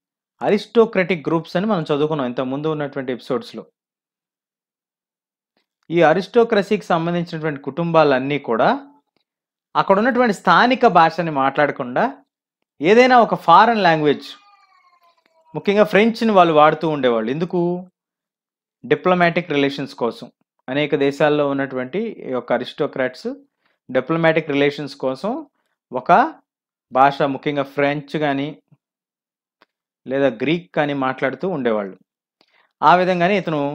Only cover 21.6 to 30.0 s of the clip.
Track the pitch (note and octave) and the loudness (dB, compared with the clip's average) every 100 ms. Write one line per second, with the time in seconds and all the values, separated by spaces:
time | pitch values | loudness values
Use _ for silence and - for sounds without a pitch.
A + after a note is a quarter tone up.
21.6 | C#3 B2+ B2+ F#3 A3+ - - B2 - A#2+ | -6 -6 -8 -6 -8 -10 -8 -8 -4 -4
22.6 | B2 - C#3 C3+ B2+ - A#3 C#4 _ _ | -4 -6 -6 -4 -6 -6 -12 -12 _ _
23.6 | _ _ - B2+ B2+ E3 E3 D#3+ D#3+ C#3 | _ _ -6 -4 -2 0 0 0 0 0
24.6 | C#3+ C#3+ C#3+ - C3 C3 G3+ D4 D4 _ | 0 -2 -12 -8 -8 -6 -8 -8 -12 _
25.6 | _ _ _ B2 B2 F#3+ D#4 - _ _ | _ _ _ -6 2 2 2 -4 _ _
26.6 | _ _ _ B2+ C#3 C#3 C#3+ C3+ D3+ C#3+ | _ _ _ 2 2 2 -4 -4 -6 -6
27.6 | C#3 - C#3+ D3 C#3+ D#3+ D3 C#3 D3 D3 | -6 -2 -2 -2 -6 -6 -4 -4 -6 -12
28.6 | _ _ _ _ _ _ _ _ _ _ | _ _ _ _ _ _ _ _ _ _
29.6 | _ _ _ _ | _ _ _ _